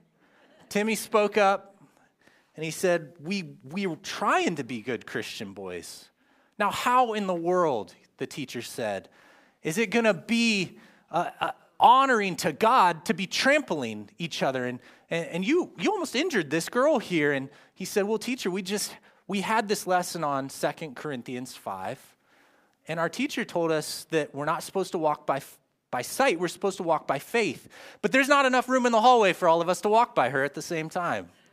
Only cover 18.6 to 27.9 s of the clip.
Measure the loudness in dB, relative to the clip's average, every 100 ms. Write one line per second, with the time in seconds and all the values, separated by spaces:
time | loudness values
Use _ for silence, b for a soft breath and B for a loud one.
18.6 | -4 -6 -6 -10 b b b -4 0 0
19.6 | 0 -2 0 0 0 -4 -2 0 -2 -2
20.6 | -4 -4 -10 -10 -8 -8 -8 -8 -10 -12
21.6 | -10 -8 -8 -10 -14 _ b b b b
22.6 | b b -8 -4 -4 -2 -4 -4 -4 -2
23.6 | 0 0 -2 -10 -2 -2 -2 -4 -4 -4
24.6 | -4 -4 -4 0 0 0 -2 -4 -4 -20
25.6 | _ _ -8 -8 -4 0 2 2 -4 -4
26.6 | -6 -4 0 0 0 -4 -2 -2 -2 -4
27.6 | -14 B B